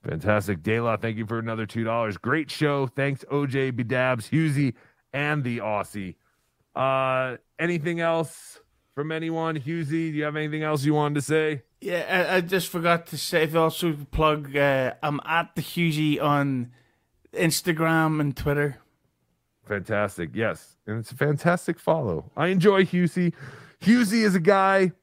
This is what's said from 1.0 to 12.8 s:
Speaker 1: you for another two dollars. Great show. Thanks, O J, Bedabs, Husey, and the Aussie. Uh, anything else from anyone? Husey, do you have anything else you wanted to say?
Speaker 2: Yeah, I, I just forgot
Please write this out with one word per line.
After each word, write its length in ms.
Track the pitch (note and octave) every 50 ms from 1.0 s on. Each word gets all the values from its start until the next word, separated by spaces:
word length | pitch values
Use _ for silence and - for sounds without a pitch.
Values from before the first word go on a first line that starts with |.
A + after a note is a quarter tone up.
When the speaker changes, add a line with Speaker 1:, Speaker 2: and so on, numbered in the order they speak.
| - A2+ A2 G#2+
Speaker 1:
you 80 | A2+
for 120 | G2+ A#2+ A2+
another 280 | A2 A#2 A2+ A2 A2
two 180 | G2 - A#2 A2+
dollars. 320 | A2 A2+ A#2 A2+ G#2+ G2
Great 340 | F2 - A#2 C#3 D#3+ D3 -
show. 360 | - - D#3 D3 C#3+ C#3 C3+
Thanks, 380 | B2+ _ - C#3 C#3 C#3 - - -
O 160 | C#3+ C#3+ C#3+
J, 240 | C3+ B2 C3+ C3+ C3
Bedabs, 600 | B2 A2+ A#2+ A2 B2+ B2+ B2+ C3 B2+ A#2 - -
Husey, 440 | - D#3 D#3+ D#3 C#3 C#3+ C#3+ C3 - _ _ _ _ _ _ _
and 320 | - C#3 D3 D3+ D3+ D3 C3
the 140 | B2 A#2 A#2
Aussie. 560 | G2 A2 G#2+ G2+ G2 - - G#2 F#2+ F2+ E2 _ _ _ _ _ _ _ _ _ _ _ _
Uh, 640 | - C3 C3+ C3+ C3 C3 C3 C3 C3 C3 B2+ A#2+ - _ _ _ -
anything 420 | D#3+ F3 F3 E3 D3 F3 E3+ E3+
else 600 | E3 E3 E3 E3 D#3+ - - - - - - - _ _ _ _ _ _ _
from 180 | C#3 D3 D#3
anyone? 440 | D#3+ D#3+ E3 E3 E3 E3 D#3+ D#3+ D#3+ D3+
Husey, 320 | A#2 C#3+ E3 E3+ D#3+ C3+ D#3 E3 E3 D#3+
do 40 | D3 D3+
you 60 | D3+
have 120 | D3+ D3+
anything 260 | D3+ D3+ D3+ D3+ D#3
else 220 | D#3 D#3 D3+ C#3+ C3
you 100 | D3+ D3+
wanted 220 | D3+ D3 D3 D3
to 60 | D3
say? 400 | C3 - D#3 D#3+ D#3 D#3 D3+ C3+ _ _ _ _
Speaker 2:
Yeah, 460 | - G3 F3+ E3+ D3+ - F#3 F#3 F3 D3
I, 60 | F#3
I 40 | F#3
just 280 | F3 E3+ F#3+ F#3 E3+ -
forgot 380 | - F3